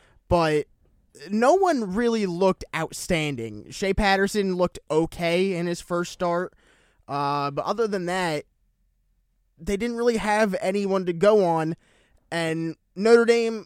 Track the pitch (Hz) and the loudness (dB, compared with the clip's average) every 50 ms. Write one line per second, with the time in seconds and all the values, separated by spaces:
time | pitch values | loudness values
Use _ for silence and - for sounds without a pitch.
0 | _ _ _ _ _ - 180 170 165 156 151 151 - _ _ _ _ _ _ _ | _ _ _ _ _ 0 2 2 2 2 0 0 -2 _ _ _ _ _ _ _
1 | _ _ - - 147 170 202 220 240 277 339 392 392 359 320 254 220 185 180 220 | _ _ -20 -20 -10 -4 -2 2 4 4 4 4 4 2 2 0 -2 -4 -2 0
2 | 240 233 226 226 202 185 170 170 196 190 185 - - - - 156 160 - - - | 0 0 0 0 -2 -2 0 2 2 2 2 0 -6 -8 -6 -6 -6 -6 -8 -8
3 | - - 180 160 151 147 139 117 113 113 107 104 - - 123 - 202 190 190 - | -4 -2 -2 -2 -2 -2 -4 -6 -8 -10 -12 -14 -16 -14 -10 -6 -4 -2 0 2
4 | 214 196 196 190 196 196 - 214 196 190 185 180 180 175 - - - - 147 160 | 2 2 4 4 2 0 0 0 -2 0 0 0 0 -2 -2 -6 -6 -2 0 0
5 | 165 160 - - 175 170 170 180 190 196 185 170 170 175 175 - - - 180 175 | 0 0 -2 -4 -2 0 0 2 0 0 -2 -2 -4 -4 -6 -6 -8 -6 -4 -4
6 | 175 - - - 180 175 170 175 185 - _ _ _ _ _ _ _ _ _ _ | -4 -6 -6 -6 -4 -2 -2 -2 -4 -6 _ _ _ _ _ _ _ _ _ _
7 | _ - 139 143 143 143 143 143 143 143 139 147 - 170 208 208 233 208 202 190 | _ -8 -6 -4 -2 -2 -2 -2 -4 -4 -4 -6 -4 -4 -2 -2 -2 -2 -2 -4
8 | 175 175 180 185 180 170 151 147 - _ _ _ _ _ _ _ _ _ _ _ | -4 -4 -4 -2 -2 -2 -4 -6 -8 _ _ _ _ _ _ _ _ _ _ _
9 | _ _ _ _ _ _ _ _ _ _ _ - 165 185 202 190 226 240 233 233 | _ _ _ _ _ _ _ _ _ _ _ -16 -10 -6 -6 -4 -4 -6 -4 -2
10 | 240 247 233 214 180 214 208 214 220 202 185 180 - 185 190 208 202 196 190 190 | 0 0 0 0 0 0 2 2 2 0 -2 -4 -4 -2 -2 -2 -2 0 -2 -2
11 | 180 175 170 170 196 208 220 214 190 170 165 160 160 160 165 - _ _ _ _ | -2 -2 -2 2 4 6 6 6 4 4 2 0 0 -2 -4 -6 _ _ _ _
12 | _ _ _ _ _ - 160 170 165 160 160 165 165 165 156 _ _ _ - 180 | _ _ _ _ _ -8 -6 -4 -2 -2 -2 -4 -4 -6 -8 _ _ _ -6 0
13 | 202 220 233 233 233 220 233 233 233 226 226 214 - | 4 6 8 8 8 6 4 2 2 -2 -4 -6 -10